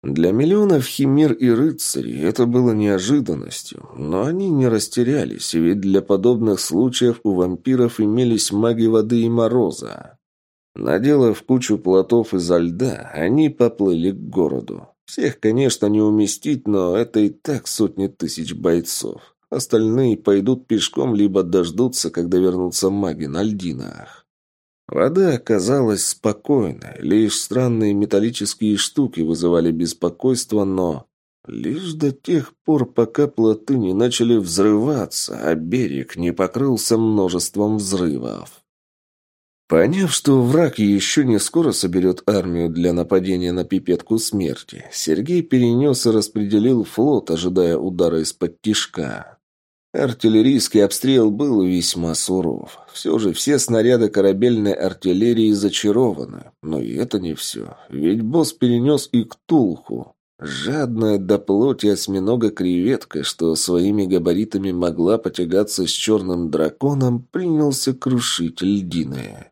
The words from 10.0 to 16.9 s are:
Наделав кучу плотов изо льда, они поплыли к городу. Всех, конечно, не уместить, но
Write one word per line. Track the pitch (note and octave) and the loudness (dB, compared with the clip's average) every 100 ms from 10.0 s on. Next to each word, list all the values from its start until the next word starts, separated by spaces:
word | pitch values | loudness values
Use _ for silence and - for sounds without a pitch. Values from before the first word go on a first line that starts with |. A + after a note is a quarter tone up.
| - _ _ _ _ _ _ - | -20 _ _ _ _ _ _ -6
Наделав | G#1+ E2+ C3 D3 A#2+ G2+ | -2 2 4 4 4 2
кучу | - C3 B2 G#2 | 0 -2 2 -2
плотов | F#2 F#2+ F#2 A#2+ A2 F#2+ | 4 2 4 0 2 -4
изо | E2+ F2 | 0 0
льда, | E2+ E2+ B2+ E2 - | 0 -2 -4 -4 -10
они | D2+ E2+ C#3 D#3 | -4 0 2 2
поплыли | - A#2 - G2 E2+ F2 | 2 0 2 0 2 0
к | G2 - | -4 -6
городу. | F#2 D#2 C2+ A1 G1+ - _ - | -2 0 -2 -8 -16 -16 _ -14
Всех, | - D3 - | -4 -4 0
конечно, | A2 A#2 C3+ - G#2 | 0 2 0 0 0
не | G#2+ | 2
уместить, | G#2+ G#2+ G2+ - - C3+ G#2+ | 2 2 0 -2 -4 -4 0
но | G2+ F2+ | 0 2